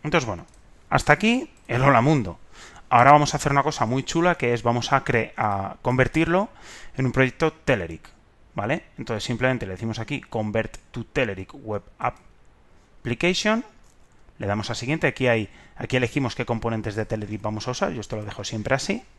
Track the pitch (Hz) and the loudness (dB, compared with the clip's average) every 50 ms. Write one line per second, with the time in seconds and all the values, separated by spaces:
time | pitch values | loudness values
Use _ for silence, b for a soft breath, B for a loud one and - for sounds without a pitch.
0 | - 151 - 170 135 113 98 85 87 - - - - - - - - - 147 135 | -2 2 0 0 0 0 -6 -8 -10 -18 -20 -20 -20 -20 -20 -20 -8 -2 -2 0
1 | - - 147 147 - 220 233 254 302 - - - - - 120 123 127 139 135 117 | 4 4 2 4 4 2 2 2 -2 -6 -14 -20 -10 -4 0 2 4 6 6 6
2 | 117 143 160 143 107 92 82 - - - B B B B B B B - 120 120 | 6 6 4 2 0 -2 -8 -12 -16 -20 B B B B B B B 4 6 6
3 | 123 135 147 147 147 143 - 143 - 147 139 143 135 147 147 - 117 110 120 135 | 8 10 8 8 6 2 -2 -2 -2 2 2 2 2 0 0 -2 -2 0 0 -2
4 | 135 - - 165 170 180 170 - - 120 120 117 - 123 117 120 117 - 143 135 | -2 -2 -2 0 2 2 0 0 0 0 0 2 2 2 2 2 2 2 0 0
5 | - - - 113 110 - - - - 107 101 98 98 98 - - - 127 127 127 | 2 2 0 0 0 -2 -4 -4 -2 -2 -2 -2 -4 -6 -10 -4 -2 0 2 2
6 | 131 120 - 156 160 160 165 185 202 - B B B B B B B B B - | 2 2 2 0 2 2 2 0 0 0 B B B B B B B B B -2
7 | 131 127 117 131 131 127 - - 165 160 - - - - 135 104 87 80 80 80 | -2 0 2 2 2 2 2 0 -2 -2 -2 -2 0 0 0 0 0 -8 -10 -14
8 | - - - - _ _ _ _ - _ _ - 101 110 143 170 - - _ - | -16 -20 -20 -20 _ _ _ _ -20 _ _ -6 -2 -2 -2 -4 -4 -14 _ -14
9 | 123 - 120 107 - - 127 110 123 131 127 120 117 95 92 92 113 113 110 113 | -8 -6 -6 -6 -4 -4 -4 0 0 0 0 0 -4 -8 -8 -6 -6 -6 -6 -6
10 | 113 - 147 135 - - - 117 107 107 104 113 110 - - - - - - 123 | -6 -6 -8 -8 -8 -6 -4 -4 -4 0 0 -2 -2 -2 -8 -16 -20 -14 -12 -12
11 | 113 - _ 147 131 110 98 92 95 - - 139 - 107 107 101 - - - _ | -12 -4 _ -2 0 0 -2 -8 -10 -14 -14 -16 -10 -6 -8 -8 -8 -10 -16 _
12 | - 123 - - _ - - - - - _ _ _ _ - - _ _ _ - | -6 -6 -6 -6 _ -20 -20 -20 -20 -20 _ _ _ _ -20 -20 _ _ _ -10
13 | - 117 117 - - 175 185 - - 214 214 226 - - _ - - - - _ | -6 -6 -4 0 0 0 0 0 0 0 0 0 -2 -8 _ -20 -20 -20 -20 _
14 | - _ _ - - - _ - - 98 101 107 101 - 117 - 120 120 151 160 | -20 _ _ -20 -20 -20 _ -8 -4 -2 -2 -2 -2 -4 -6 -6 -2 -4 -2 0
15 | 175 143 - - 131 123 117 113 107 - B B B B B B - - 127 127 | 0 -2 0 2 2 2 2 2 0 -4 B B B B B B -6 -2 0 0
16 | 127 117 - 147 135 117 - - 123 - 120 113 107 117 113 113 104 110 101 107 | 0 0 0 -2 -2 -2 -2 -4 -4 -2 -2 -2 -2 -2 -2 -2 -4 -4 -4 -4
17 | 107 - 110 107 104 101 104 110 - 110 107 110 - - 123 - 196 - 165 123 | -4 -4 -4 -6 -6 -6 -8 -6 -6 -6 -6 -4 -6 -6 -4 -2 -2 -2 -2 -6
18 | 104 - - 107 104 104 - - 101 - - 110 104 - 135 135 - - 196 233 | -8 -8 -8 -8 -8 -10 -12 -10 -10 -8 -8 -6 -2 0 -2 -2 0 -4 -6 -6
19 | - - - | -6 -16 -20